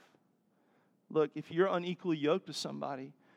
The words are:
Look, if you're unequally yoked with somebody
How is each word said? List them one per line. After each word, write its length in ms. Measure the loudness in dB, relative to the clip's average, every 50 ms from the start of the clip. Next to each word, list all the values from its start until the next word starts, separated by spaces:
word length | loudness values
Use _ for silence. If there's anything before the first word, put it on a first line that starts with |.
| -18 _ _ _ _ _ _ _ _ _ _ _ _ _ _ _ _ _ _ _ _ -2
Look, 200 | 2 2 2 2 0
if 180 | -6 -10 -4 0
you're 160 | 2 2 2
unequally 480 | 2 0 0 -2 -4 -2 -2 -2 0
yoked 320 | 2 4 4 4 2 0 -4
with 80 | -8
somebody 560 | -6 -6 -6 -6 -6 -6 -6 -6 -8 -10 -12 -16 _ _ _ _